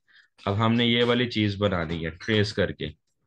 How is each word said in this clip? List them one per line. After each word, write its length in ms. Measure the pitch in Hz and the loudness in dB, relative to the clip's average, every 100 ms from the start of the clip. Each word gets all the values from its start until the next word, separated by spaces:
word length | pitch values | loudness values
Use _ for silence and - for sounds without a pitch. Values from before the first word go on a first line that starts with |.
| _ _ _ _ - | _ _ _ _ -4
अब 60 | |
हमने 320 | 101 113 117 120 | 0 2 2 2
ये 180 | 120 | 2
वाली 220 | 120 120 123 | 2 2 0
चीज़ 320 | 110 104 95 | 0 0 0
बनानी 460 | 101 92 80 82 | 0 0 -4 -4
है 80 | 80 | -6
ट्रेस 400 | 80 - 107 104 | -8 -2 0 0
करके, 380 | - 85 73 78 - _ _ | 0 -2 -2 -10 -12 _ _